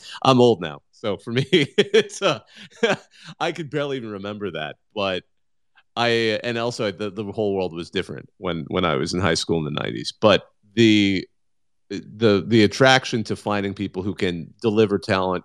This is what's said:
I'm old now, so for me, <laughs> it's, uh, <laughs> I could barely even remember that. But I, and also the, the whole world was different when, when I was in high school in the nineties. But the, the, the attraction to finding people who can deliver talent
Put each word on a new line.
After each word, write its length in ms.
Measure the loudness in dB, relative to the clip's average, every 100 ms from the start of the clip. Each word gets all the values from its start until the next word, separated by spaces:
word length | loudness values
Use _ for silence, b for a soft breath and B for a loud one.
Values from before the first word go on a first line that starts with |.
| B B
I'm 160 | 2 6
old 220 | 6 4
now, 220 | -4 -10 _
so 240 | _ -8 -8
for 160 | -6
me, 140 | -6 0
<laughs> 20 |
it's, 680 | 0 0 -2 2 0 0 -4
uh, 200 | -4 -4 -8 B -20 B
<laughs> 580 | -2 -2 _ _ -20 -6
I 120 | -6
could 180 | -6 -8
barely 260 | -6 -4 -6
even 140 | -8
remember 400 | -10 -10 -8 -8
that. 260 | -6 -8 -12 _
But 280 | -4 -2 -4 -8 _ _ _ _ b _ -2
I, 440 | 0 2 0 -2
and 140 | -4 -4
also 320 | -4 -4 -6
the, 200 | -4 -8
the 140 | -8
whole 300 | -8 -4 -2
world 180 | -2 -4
was 160 | -6 -4
different 400 | -4 -4 -10 -16 _
when, 300 | -6 -6 -4
when 160 | 0
I 120 | 0 0
was 180 | 0
in 60 | 0
high 120 | 0
school 340 | 0 0 -2 -2
in 60 |
the 80 | -6
nineties. 320 | -6 -6 -10
But 360 | 2 4 4 2 _ _
the, 520 | 4 6 6 4 2 -4 _ _ _ _ _ _
the, 560 | -12 -12 0 2 2 4
the 180 | 4
attraction 600 | 4 4 6 6 2 -6
to 100 | -4
finding 380 | -6 -4 -4 -4
people 300 | -6 -6 -6
who 120 | -6
can 380 | -4 -4 -4 -10 _
deliver 380 | 0 2 2 2
talent 460 | 0 0 0 -4